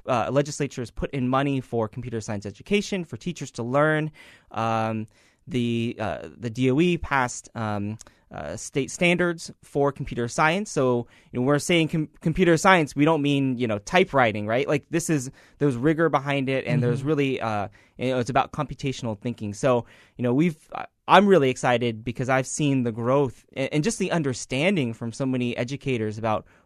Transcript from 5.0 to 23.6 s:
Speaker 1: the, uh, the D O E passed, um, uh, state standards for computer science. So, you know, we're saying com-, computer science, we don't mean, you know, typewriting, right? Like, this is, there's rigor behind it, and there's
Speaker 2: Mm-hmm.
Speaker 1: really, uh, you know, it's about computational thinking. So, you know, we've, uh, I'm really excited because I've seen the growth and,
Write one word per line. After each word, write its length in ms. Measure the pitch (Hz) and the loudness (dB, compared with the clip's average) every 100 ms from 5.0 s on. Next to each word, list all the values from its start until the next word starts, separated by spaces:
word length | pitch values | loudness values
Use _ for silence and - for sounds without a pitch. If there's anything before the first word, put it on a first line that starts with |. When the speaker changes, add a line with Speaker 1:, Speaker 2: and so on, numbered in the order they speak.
| 110 _ _ _ - | -8 _ _ _ -6
Speaker 1:
the, 480 | 123 120 117 117 - | -2 -2 -2 -4 -4
uh, 300 | 104 64 80 - | -6 -6 -10 -12
the 140 | 117 | -8
D 200 | 113 127 | 0 2
O 100 | 135 | 4
E 160 | 175 170 | 2 0
passed, 520 | - 139 123 - - 117 | 0 0 0 -4 -12 -6
um, 420 | 110 104 101 110 - _ _ | -4 -4 -4 -8 -14 _ _
uh, 240 | - 76 92 | -12 -10 -10
state 360 | - 143 135 | -6 -4 -4
standards 580 | - 175 175 175 165 - - | 0 2 4 0 -2 -10 -18
for 260 | - 147 139 | -6 0 0
computer 380 | - 135 123 120 | 0 -6 -4 -4
science. 420 | - 156 185 208 | 0 2 0 -2
So, 380 | 156 131 120 117 - _ | 0 2 2 -2 -14 _
you 80 | 123 | -2
know, 40 | |
we're 140 | 127 143 | 2 2
saying 300 | - 175 156 | 4 2 2
com-, 200 | 165 151 _ | 0 -4 _
computer 360 | 165 160 175 160 | -2 2 4 6
science, 380 | 196 185 147 | 6 6 4
we 100 | 139 | 2
don't 180 | 151 160 | 2 4
mean, 360 | 143 139 135 120 | 2 2 0 0
you 80 | 120 | -2
know, 120 | 104 | -4
typewriting, 680 | - 180 185 139 117 104 104 | 0 2 4 4 2 0 -2
right? 220 | 120 147 | -2 0
Like, 180 | 151 - | -2 -2
this 200 | 165 165 | -4 0
is, 220 | 151 127 - - _ | -2 -2 -12 -20 _
there's 160 | 143 | 0
rigor 340 | 120 147 156 160 | 2 2 2 2
behind 400 | 139 143 139 131 | 0 0 -2 0
it, 160 | 135 | -2
and 160 | - 147 | 0 0
there's 200 | 120 117 | 2 0
Speaker 2:
Mm-hmm. 80 | 135 | 0
Speaker 1:
really, 320 | 147 139 127 | 0 0 -2
uh, 260 | 110 104 95 - _ - | -4 -4 -6 -10 _ -6
you 120 | 123 | -2
know, 100 | 127 | -2
it's 100 | 117 | 0
about 220 | 135 127 | 0 0
computational 680 | - 139 143 143 127 117 107 | -4 -8 -6 -6 -6 -6 -6
thinking. 340 | 123 117 104 | -8 -6 -8
So, 320 | 101 143 123 - - _ - | -2 2 2 0 -12 _ -4
you 60 | |
know, 100 | 120 | 0
we've, 240 | 127 175 156 _ | 2 0 -2 _
uh, 120 | - - _ - | -14 -14 _ 6
I'm 180 | 170 202 | 6 8
really 240 | 180 131 | 6 4
excited 540 | 123 135 120 120 110 | 2 2 2 0 -4
because 240 | 120 117 127 | -6 -4 0
I've 180 | 131 127 | 0 -2
seen 380 | - 147 135 | -2 0 2
the 80 | 120 | 0
growth 520 | 113 117 139 131 - _ | -2 2 2 2 -4 _
and, 160 | - | -6